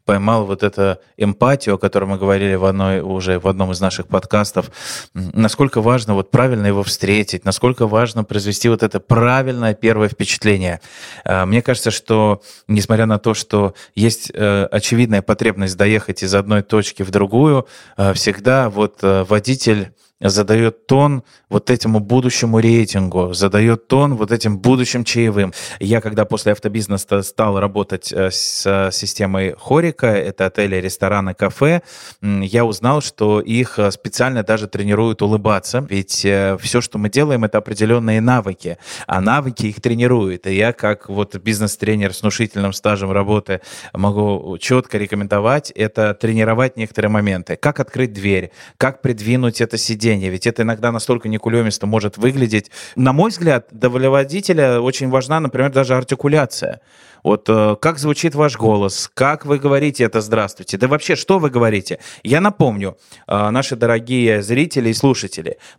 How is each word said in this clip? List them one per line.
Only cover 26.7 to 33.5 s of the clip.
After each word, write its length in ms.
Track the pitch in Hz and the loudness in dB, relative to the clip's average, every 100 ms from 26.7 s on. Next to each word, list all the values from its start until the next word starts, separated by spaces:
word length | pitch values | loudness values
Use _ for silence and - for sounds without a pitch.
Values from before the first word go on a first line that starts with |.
| 107 104 101 - 101 | -4 -4 -4 -2 -4
стал 360 | 95 - 110 98 | -2 -2 0 0
работать, 540 | 101 98 98 95 - | -2 -4 -4 -6 -6
э, 160 | - 95 | -2 -2
с, 340 | - - - 98 | -2 -6 -4 -2
э, 240 | 98 95 | 0 0
системой 640 | - 101 - 98 95 95 - | -4 -6 -4 -2 -2 -2 -6
Хорика, 480 | - 143 170 - 123 | 0 2 2 0 0
это 400 | 104 92 - 95 | 0 -2 -2 -2
отели, 300 | - 101 92 | 0 -2 -2
рестораны, 580 | 92 - 95 104 95 | -4 -2 0 0 -2
кафе, 480 | 90 98 - 143 175 - - - - | -2 -4 0 0 0 -4 -16 -20 -8
м, 200 | 101 101 | -4 -2
я 240 | 95 113 117 | 0 0 0
узнал, 360 | 104 120 143 | 0 0 0
что 400 | - - 107 107 | -2 -2 0 0
их, 380 | - | 0